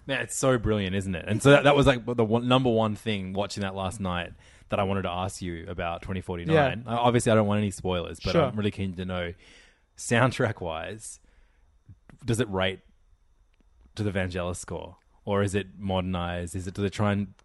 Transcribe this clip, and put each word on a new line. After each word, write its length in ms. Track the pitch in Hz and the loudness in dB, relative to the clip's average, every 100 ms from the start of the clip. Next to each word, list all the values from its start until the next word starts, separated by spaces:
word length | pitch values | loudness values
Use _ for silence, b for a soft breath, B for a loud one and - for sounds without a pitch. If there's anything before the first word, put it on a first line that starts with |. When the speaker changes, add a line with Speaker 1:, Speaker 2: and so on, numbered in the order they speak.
| - | -6
Speaker 1:
Man, 140 | 127 | -4
it's 140 | 117 - | -4 0
so 220 | 135 123 | 2 4
brilliant, 380 | 104 107 95 98 | 2 0 0 -2
isn't 180 | 95 | -2
it? 100 | 85 - | -4 -2
And 140 | 110 | 4
so 80 | 139 | 8
that, 140 | 143 | 8
that 120 | 139 143 | 8 6
was, 100 | 135 | 4
like, 180 | 123 | 2
the 200 | 113 120 | 0 0
one, 240 | 107 117 123 | 2 2 4
number 200 | 131 127 | 4 4
one 280 | 110 110 101 | 2 2 -2
thing 360 | 113 101 92 | -4 -4 -4
watching 280 | 98 101 104 | -4 -4 -4
that 120 | 98 | -6
last 260 | 98 92 90 | -4 -6 -4
night 320 | 95 87 85 - b b - | -4 -4 -6 -12 b b -4
that 80 | 104 | 0
I 20 | |
wanted 200 | 95 98 | 0 0
to 80 | 90 | -2
ask 300 | 87 95 - | -4 -4 -6
you 220 | 90 82 85 | -8 -8 -8
about 340 | 87 85 85 | -6 -4 -6
twenty 180 | - 95 | -6 -8
forty-nine. 640 | 90 87 85 160 135 101 120 | -6 -6 2 2 2 -2 -4
Speaker 2:
Yeah. 60 | |
Speaker 1:
Uh, 60 | 120 | 2
obviously, 340 | 123 117 117 | 4 4 4
I 20 | 110 | 4
don't 100 | 104 | 4
want 120 | 104 | 2
any 120 | 104 | 0
spoilers, 500 | - 92 90 85 85 | -2 -4 -4 -4 -6
but 120 | - | 0
Speaker 2:
Sure. 100 | 170 | 2
Speaker 1:
I'm 120 | 135 107 | 2 2
really 140 | 104 | -2
keen 240 | 101 98 | -2 -4
to 100 | 87 | -6
know, 280 | 92 90 87 87 b b b b b - | -6 -4 -6 -8 b b b b b -14
soundtrack-wise, 1200 | - 120 127 - 113 - 87 80 87 110 - - _ _ _ _ _ _ - - - - | 0 2 2 2 -2 -4 -6 -6 -8 -12 -16 -20 _ _ _ _ _ _ -20 -20 -20 -8
does 160 | 120 113 | -2 0
it 80 | 110 | 0
rate 300 | 95 95 95 _ _ _ _ _ _ _ _ _ _ - - | 2 0 -2 _ _ _ _ _ _ _ _ _ _ -14 -6
to 60 | |
the 80 | 101 | -4
Vangelis 440 | 95 92 90 87 90 | -2 -2 -2 -4 -6
score, 400 | - 82 82 - _ _ | -8 -10 -12 -16 _ _
or 180 | - 101 | -2 2
is 120 | 101 | 2
it 240 | 98 95 92 | 0 -4 -6
modernized? 760 | 98 92 90 90 87 87 87 | -2 -2 0 -2 -4 -4 -6
Is 120 | 95 90 | -6 -6
it, 60 | |
do 80 | 95 | -2
they 60 | 101 | -2
try 220 | - 104 | 0 0
and, 160 | 101 95 - | 0 -2 -10